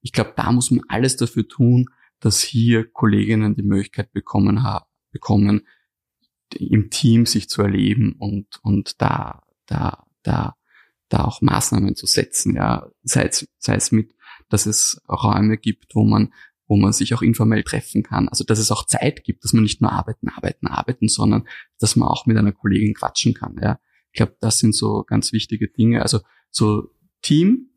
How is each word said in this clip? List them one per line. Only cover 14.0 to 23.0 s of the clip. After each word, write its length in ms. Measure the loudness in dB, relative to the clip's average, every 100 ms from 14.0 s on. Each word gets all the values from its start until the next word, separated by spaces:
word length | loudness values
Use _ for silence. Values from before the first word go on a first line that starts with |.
| 0 _ -20 -20 _
dass 180 | -2 -2
es 340 | -2 -2 -4 _
Räume 480 | -2 0 2 2 0
gibt, 380 | -2 -6 _
wo 100 | 0
man, 280 | 2 2 0 _ -20 _ _
wo 100 | 2
man 160 | 4
sich 220 | 2 -2
auch 80 | 0
informell 400 | 0 2 2 2
treffen 400 | -2 -6 -4 -4
kann. 260 | -2 -2 -2
Also, 160 | -4
dass 140 | -2 0
es 120 | 0
auch 160 | -2 -2
Zeit 380 | 0 0 -4
gibt, 200 | -10 -6
dass 80 | 0
man 100 | 2
nicht 180 | 2 2
nur 120 | -2
arbeiten, 360 | 0 -6 -8 -8
arbeiten, 380 | -6 -8 -6 -6
arbeiten, 420 | -4 -4 -2 -2
sondern 380 | 2 2 0 -2 -18 -20 _
dass 180 | 0 2
man 120 | 0
auch 180 | 0 0
mit 100 | 2
einer 160 | 2
Kollegin 420 | 0 -2 0 0
quatschen 400 | -2